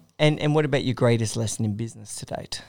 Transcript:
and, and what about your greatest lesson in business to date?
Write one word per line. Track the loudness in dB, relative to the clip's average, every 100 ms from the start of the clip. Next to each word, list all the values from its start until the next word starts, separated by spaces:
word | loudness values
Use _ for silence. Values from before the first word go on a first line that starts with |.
| _ 2
and, | 2 4
and | 2
what | 2
about | 2 0
your | 0
greatest | 2 4 4 0 -2
lesson | -4 -2
in | -2
business | -2 -6 -10 -14 -14
to |
date? | -10 -10 -10 -12